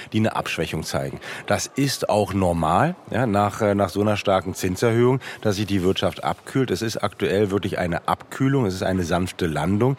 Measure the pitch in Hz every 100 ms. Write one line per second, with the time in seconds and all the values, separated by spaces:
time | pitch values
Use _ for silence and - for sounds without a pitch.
0 | - 110 107 - - - 80 80 - 78
1 | 69 - - - - 104 - - 139 -
2 | - 104 98 98 92 85 80 90 147 180
3 | - 107 127 101 104 - 104 101 98 98
4 | 107 104 - 95 92 90 95 90 120 113
5 | 123 135 - - 110 98 104 98 90 95
6 | 92 78 - 95 - 135 127 90 - -
7 | 101 - 90 95 104 98 92 - 90 82
8 | - 85 - - 135 139 107 90 92 92
9 | 85 87 92 - 87 76 78 104 123